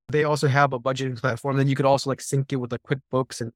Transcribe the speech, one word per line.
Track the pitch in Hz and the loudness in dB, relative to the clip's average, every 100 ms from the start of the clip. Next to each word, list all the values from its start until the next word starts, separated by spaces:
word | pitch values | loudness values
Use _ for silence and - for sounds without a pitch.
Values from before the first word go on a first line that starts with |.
| - | -2
They | 147 | 0
also | 147 151 147 | 2 2 4
have | 139 143 | 4 4
a | 131 | 2
budgeting | 131 131 131 117 | -2 -2 -4 -2
platform. | 131 117 139 135 | -2 -2 -2 2
Then | 139 | 2
you | 135 | 2
could | |
also, | 135 135 135 | 2 2 0
like, | 127 | -6
sync | - 139 135 | -2 -2 -2
it | 135 | -4
with, | 123 | -4
like, | 120 | -8
QuickBooks | - 135 - 127 127 - | -4 -6 -2 -4 -4 -6
and, | 117 | -10